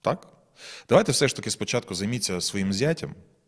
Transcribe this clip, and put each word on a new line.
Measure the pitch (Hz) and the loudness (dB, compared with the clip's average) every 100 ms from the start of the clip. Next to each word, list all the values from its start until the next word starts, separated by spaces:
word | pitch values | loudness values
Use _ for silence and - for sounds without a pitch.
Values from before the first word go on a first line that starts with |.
так? | - 160 - - _ _ - - - | 0 -2 -6 -20 _ _ -18 -18 4
Давайте | 117 110 | 4 6
все | 131 139 | 2 2
ж | - | 0
таки | 104 | -6
спочатку | - 104 123 - | -6 -2 -2 -2
займіться | 90 101 120 - 90 | -4 -2 -2 -2 -2
своїм | - 101 95 | -2 -2 0
зятям | 98 139 165 - - - _ | 2 0 0 -6 -12 -18 _